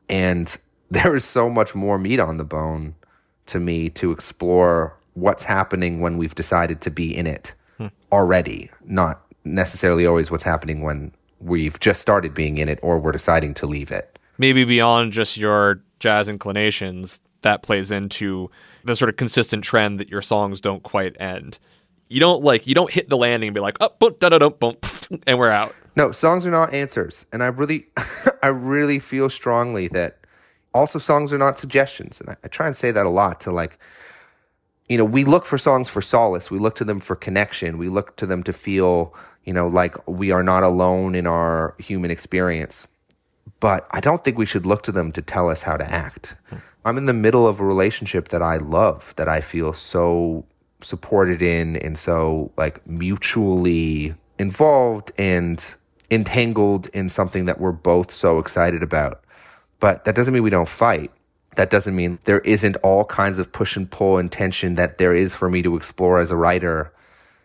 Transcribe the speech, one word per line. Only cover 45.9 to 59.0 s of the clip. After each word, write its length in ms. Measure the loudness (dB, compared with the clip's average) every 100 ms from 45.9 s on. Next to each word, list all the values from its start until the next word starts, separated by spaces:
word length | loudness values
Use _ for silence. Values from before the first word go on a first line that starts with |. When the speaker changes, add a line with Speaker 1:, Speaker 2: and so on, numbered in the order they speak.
| -6 -8 -12 -18 -20 _
Speaker 2:
Hmm. 80 | -18 -18 _
Speaker 1:
I'm 120 | -4 0
in 100 | 0
the 60 |
middle 340 | 2 4 6 6
of 140 | 4
a 40 |
relationship 640 | 0 2 2 0 -4 -4 -2
that 140 | -2
I 140 | 0 -2
love, 580 | 0 2 2 0 -8 -4
that 120 | -2
I 120 | -2
feel 300 | -4 -4 -4
so 720 | -6 -6 0 0 2 0 -4 -10 _ _ _
supported 600 | -14 -14 0 2 2 2
in 340 | 0 0 -2 -4
and 220 | -6 -6
so, 520 | -2 0 0 -2 -4 -4
like, 280 | -4 -4 -12
mutually 1300 | -6 -4 -4 -2 0 2 2 2 0 0 -2 -6 -10 _ -6
involved 760 | -6 2 4 6 4 0 -8 -4
and 560 | 0 0 0 -4 -8 -12 _ _ -2
entangled 800 | -2 0 0 0 2 2 2 -2
in 200 | -6 -4
something 360 | -2 -2 -2
that 160 | -2 -2
we're 100 | -4
both 380 | -2 2 2 2
so 280 | 0 2 2
excited 440 | 0 0 0 0
about. 400 | -2 -2